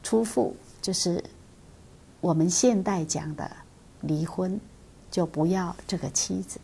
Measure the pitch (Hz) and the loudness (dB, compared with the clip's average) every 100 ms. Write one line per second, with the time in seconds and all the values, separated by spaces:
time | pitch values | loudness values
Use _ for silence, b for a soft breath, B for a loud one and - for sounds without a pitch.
0 | - 226 226 - - - - - - 180 | 2 2 2 0 0 -4 -18 -8 -4 0
1 | 180 175 - - - - - - - - | 0 -2 -4 -20 -20 -20 -20 -20 -20 -20
2 | - - 175 160 170 175 247 214 190 185 | -20 -2 2 4 4 6 4 4 2 -2
3 | 156 - 156 151 - - - - - - | -2 -4 -4 -8 -10 -10 -20 -20 -20 -8
4 | 147 151 165 - 185 196 - - - - | -2 0 0 -2 -2 -2 -8 -20 -20 -20
5 | - - 170 147 160 185 175 - - 175 | -4 -2 0 2 2 2 -2 -6 -6 -6
6 | - - - 185 190 - | -2 -2 -2 -4 -6 -12